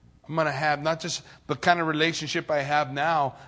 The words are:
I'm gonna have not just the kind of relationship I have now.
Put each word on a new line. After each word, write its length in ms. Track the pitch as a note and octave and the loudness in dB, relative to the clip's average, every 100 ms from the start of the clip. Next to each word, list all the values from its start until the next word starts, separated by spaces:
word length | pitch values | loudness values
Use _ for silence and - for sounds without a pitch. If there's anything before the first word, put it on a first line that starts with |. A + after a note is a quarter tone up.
| - - - | -20 -20 -6
I'm 120 | D#3+ | 0
gonna 160 | D#3 | 0
have 280 | C#3 D3+ D3 | 0 0 0
not 200 | D#3 D#3+ | 0 -2
just 220 | F3 - - - - | -4 -8 -10 -14 -8
the 80 | C#3+ | 0
kind 240 | F#3 E3+ | 4 4
of 60 | D#3+ | 4
relationship 600 | D3+ D#3+ D#3+ D3+ E3 - | 2 0 0 -4 -4 -2
I 120 | D3 | -2
have 320 | C#3 D3 C#3+ | 0 0 0
now. 420 | C#3 D#3 D#3+ C3+ - | -2 0 2 0 -4